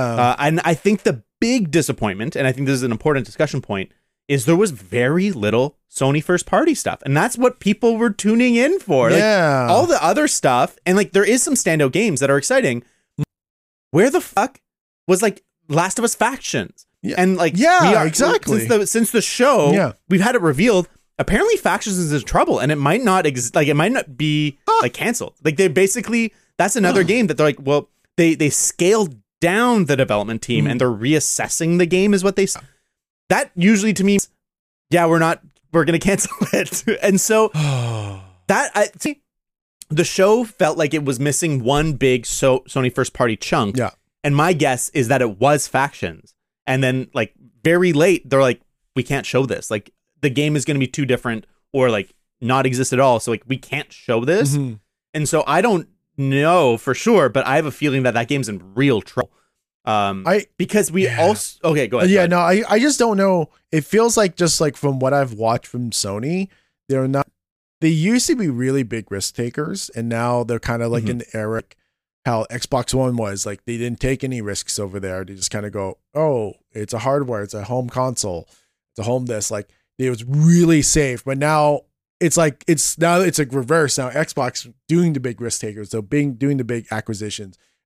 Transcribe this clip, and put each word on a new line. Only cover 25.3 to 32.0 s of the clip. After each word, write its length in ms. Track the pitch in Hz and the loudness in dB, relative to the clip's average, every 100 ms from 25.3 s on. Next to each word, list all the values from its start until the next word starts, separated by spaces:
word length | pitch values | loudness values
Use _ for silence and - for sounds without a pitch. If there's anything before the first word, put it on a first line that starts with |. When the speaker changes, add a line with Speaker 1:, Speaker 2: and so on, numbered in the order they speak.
| - | -6
Speaker 1:
Like, 140 | 147 147 | -2 0
they 120 | 190 | 0
basically, 640 | 147 196 220 202 233 226 - _ - | 0 -2 -2 -2 -2 -2 -8 _ -4
that's 180 | 190 226 | -2 2
another 240 | 180 202 | 2 2
Speaker 2:
Huh. 60 | 170 | 2
Speaker 1:
game 180 | 240 196 | 2 0
that 100 | 147 | 2
they're 100 | 151 | 0
like, 120 | 139 | 0
well, 280 | 139 143 - _ _ - | 0 -2 -2 _ _ 0
they, 180 | 165 | 2
they 160 | 151 151 | 2 0
scaled 640 | - - - 175 220 185 117 _ _ | 0 -2 0 2 2 0 -6 _ _
down 460 | 170 202 247 226 147 | 0 2 2 2 2
the 100 | 139 | 0
development 460 | 131 104 104 113 | 0 0 -2 -6
team, 240 | - 120 147 | -2 0 0
Speaker 2:
Mm. 40 | |
Speaker 1:
and 80 | 123 | 0
they're 80 | 127 | 0
reassessing 920 | 107 123 156 - - 110 - 165 175 | 0 0 0 0 -4 -4 -2 0 2
the 80 | 175 | 2
game, 260 | 180 | 2